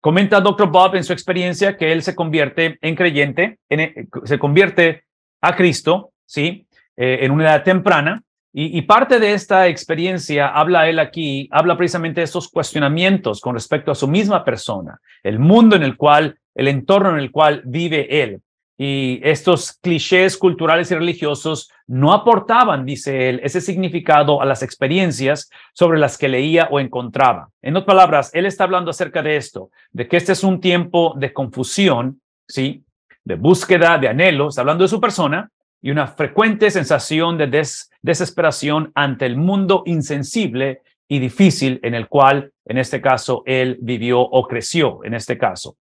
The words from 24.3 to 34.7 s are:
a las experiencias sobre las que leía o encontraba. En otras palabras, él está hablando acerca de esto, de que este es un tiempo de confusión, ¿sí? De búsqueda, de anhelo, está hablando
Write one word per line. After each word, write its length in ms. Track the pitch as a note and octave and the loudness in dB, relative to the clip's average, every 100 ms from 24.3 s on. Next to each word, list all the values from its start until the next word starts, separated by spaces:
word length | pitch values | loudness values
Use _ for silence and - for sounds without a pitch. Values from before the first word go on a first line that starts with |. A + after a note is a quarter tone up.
| C#3+ | 2
a 40 | C#3 | 0
las 180 | C3+ | -2
experiencias 840 | C3+ - C3+ F3 F#3 A#2+ C3+ D3 - _ _ | -6 -4 -2 0 0 -2 -2 -2 -6 _ _
sobre 240 | - F3 D#3+ | 0 2 4
las 200 | C#3+ - | 0 0
que 100 | C#3 | -2
leía 400 | C3 C#3+ E3 D#3+ | 0 2 2 2
o 80 | C#3+ | 0
encontraba. 680 | C3 B2 B2 A#2 C3 F#2 D#2+ _ | -4 -8 -8 2 2 2 -8 _
En 140 | B2 E3+ | -4 -4
otras 200 | F#3+ F#3+ | 2 4
palabras, 360 | F3+ D3+ C3 | 6 4 -2
él 120 | D#3+ F#3+ | -4 -4
está 200 | F#3+ F#3 | -2 -2
hablando 240 | F#3 E3+ | -2 -4
acerca 320 | D3+ E3 E3+ | -6 -6 -4
de 140 | D#3 D3+ | -2 -4
esto, 340 | - A2+ F#2+ _ _ | -4 -16 -18 _ _
de 160 | - A#2+ | -12 0
que 100 | F3 | 0
este 140 | E3+ | 0
es 120 | F#3+ F#3+ | 0 0
un 140 | F#3 | 0
tiempo 540 | F#3 F3 F3 F3 E3 D3+ | 0 0 0 0 0 -2
de 140 | C3+ | -6
confusión, 920 | - C3 B2+ B2+ - G3 B2 B2+ C3+ _ _ _ | -6 -8 -6 -6 0 2 2 -2 -8 _ _ _
¿sí? 360 | - C3+ - _ _ _ _ | -6 -6 -6 _ _ _ _
De 120 | - E2 | -10 -2
búsqueda, 600 | A#2+ F3+ - F3+ E3+ E3 | 2 2 4 4 4 2
de 100 | C3 | 0
anhelo, 400 | B2 F#3 D3 D3 | 2 2 2 -2
está 140 | C#3 | -2
hablando 220 | C3 | -2